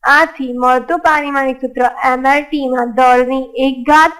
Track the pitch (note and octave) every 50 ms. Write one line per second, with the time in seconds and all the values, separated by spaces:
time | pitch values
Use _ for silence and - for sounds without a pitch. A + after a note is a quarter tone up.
0 | - B3 C#4 D4 E4 D#4+ - - C4+ B3+ B3 B3 B3 B3+ B3+ B3+ B3 - E4 F4
1 | E4+ E4 D4+ D4+ C#4+ C#4+ C#4 C#4 C4+ C4 C4 C4 C4+ B3+ - - B3 B3 - -
2 | - A#3+ B3+ B3+ C4 C4+ C#4 D4 D4 D4 - D4 C#4 B3+ B3+ B3+ A#3+ A#3+ A3+ A#3
3 | B3+ B3+ B3 B3 B3+ B3 C4 C4+ C4 B3 - A#3 C4+ C4+ C4+ B3+ A#3+ C#4+ D4 D#4
4 | D#4+ E4+ D#4+